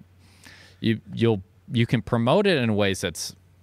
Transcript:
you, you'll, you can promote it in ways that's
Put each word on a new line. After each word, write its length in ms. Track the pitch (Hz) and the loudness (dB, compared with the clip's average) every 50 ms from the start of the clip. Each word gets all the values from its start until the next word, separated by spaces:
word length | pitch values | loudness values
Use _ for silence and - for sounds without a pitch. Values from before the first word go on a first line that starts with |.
| - _ _ _ - - - - - - - - - - - _ | -18 _ _ _ -20 -20 -20 -20 -20 -20 -20 -20 -20 -20 -16 _
you, 220 | - 113 113 - - - - | -2 -2 -2 -2 -4 -10 -4
you'll, 280 | 120 113 113 110 98 95 - _ - _ - | 0 2 2 2 0 -2 -10 _ -20 _ -4
you 160 | 135 113 117 - | 0 0 0 2
can 140 | - 117 - | 0 -2 -2
promote 420 | - 123 117 117 120 151 202 208 | -2 -2 0 2 2 2 2 2
it 120 | 202 180 139 | 2 0 0
in 180 | 120 113 107 | 0 0 0
ways 260 | 101 104 98 95 - | 2 2 0 0 -2
that's 340 | - 90 82 - - - - - _ _ _ _ | -4 -6 -6 -6 -10 -12 -14 -18 _ _ _ _